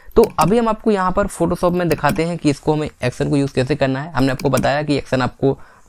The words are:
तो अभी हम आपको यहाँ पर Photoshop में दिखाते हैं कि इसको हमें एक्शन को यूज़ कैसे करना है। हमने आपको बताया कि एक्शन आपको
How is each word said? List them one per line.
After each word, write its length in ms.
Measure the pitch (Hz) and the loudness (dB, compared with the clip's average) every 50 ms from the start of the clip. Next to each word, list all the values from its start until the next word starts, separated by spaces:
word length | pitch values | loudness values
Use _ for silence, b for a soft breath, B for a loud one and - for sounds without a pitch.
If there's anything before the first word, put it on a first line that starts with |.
| b b b | b b b
तो 60 | 214 - - - - | 4 4 4 4 0
अभी 200 | 156 165 214 240 | 2 2 4 2
हम 100 | 233 220 | 2 0
आपको 220 | 214 220 - 226 | -2 0 0 0
यहाँ 220 | 208 190 185 185 | 2 2 0 0
पर 140 | 180 202 202 | 0 0 -2
Photoshop 460 | 196 - - 170 170 180 - - 175 | -2 -2 -2 -2 -2 -2 0 0 0
में 160 | 175 180 180 165 | 0 0 0 0
दिखाते 360 | 151 143 - 143 196 165 160 | 0 0 0 0 0 0 -2
हैं 120 | 170 175 160 | -2 -4 -2
कि 120 | - 151 | 0 -2
इसको 220 | 143 - - 156 | -2 0 0 -2
हमें 160 | 156 151 151 - - - - | 0 0 -2 -6 -6 -4 -4
एक्शन 260 | 123 - - 147 143 | -4 -2 -2 -2 0
को 60 | 147 | 0
यूज़ 180 | 143 139 135 - | 0 0 0 0
कैसे 220 | 135 127 127 156 | -2 0 0 0
करना 240 | 143 139 135 131 131 | 0 0 -2 -2 -4
है। 100 | 143 175 | -6 -6
हमने 200 | - 123 131 135 | -2 0 0 0
आपको 180 | 131 - - 143 | 0 0 -2 0
बताया 320 | 135 - - 123 135 147 | 0 0 0 0 0 -2
कि 140 | 156 147 143 | 0 -2 -2
एक्शन 260 | 131 - - - 127 | -2 -2 -2 -2 -2
आपको 360 | 127 120 - - - 139 135 b b b b b b | -2 -2 -2 0 0 0 0 b b b b b b